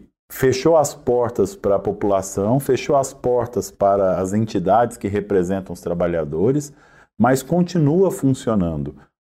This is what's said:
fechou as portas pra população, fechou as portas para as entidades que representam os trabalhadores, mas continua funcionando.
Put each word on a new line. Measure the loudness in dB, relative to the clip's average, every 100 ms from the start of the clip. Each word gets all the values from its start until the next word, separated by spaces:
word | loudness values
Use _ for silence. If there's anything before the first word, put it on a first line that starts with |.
| -12 _ _
fechou | -2 0 2 4 4
as | 2
portas | -2 -2 0 0 0 -2 -2
pra | 0 0
população, | -2 -4 0 0 -2 -2 0 0
fechou | 0 -2 0 0
as | 0
portas | -4 -2 -2 -2 -4 -6
para | 0 2 4 2 0
as | 0
entidades | -2 -2 0 2 2 2 -2
que | -4
representam | -4 0 0 0 -4 -6
os | -10
trabalhadores, | -6 -2 0 -2 -4 0 0 0 -4 -14 _ -20 _ 0
mas | 2 2
continua | 0 0 0 2 2 4 2
funcionando. | 0 -2 0 0 0 0 -4 -8 -12 -20 _